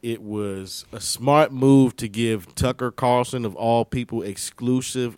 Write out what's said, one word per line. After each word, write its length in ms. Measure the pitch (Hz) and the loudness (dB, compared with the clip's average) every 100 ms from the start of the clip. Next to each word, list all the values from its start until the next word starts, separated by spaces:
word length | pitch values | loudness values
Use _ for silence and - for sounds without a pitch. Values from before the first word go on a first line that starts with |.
it 200 | 120 117 | -8 -8
was 640 | 107 107 104 98 95 - - | -6 -6 -6 -8 -10 -14 -14
a 80 | 113 | -10
smart 520 | - - 123 147 156 | -8 -4 2 4 4
move 440 | 131 135 139 131 - | 4 6 8 6 2
to 100 | 113 | -6
give 460 | 104 117 110 87 - | -2 -2 -2 -6 -4
Tucker 340 | 131 127 127 | -2 -2 -6
Carlson, 540 | - 127 123 123 127 113 | -2 2 2 0 -4 -6
of 100 | 92 | -4
all 300 | 113 117 117 | 0 2 0
people, 380 | 131 120 113 | -4 -6 -6
exclusive 920 | 95 95 - - 123 127 123 127 123 | -8 -8 -12 -6 -2 0 -2 -4 -6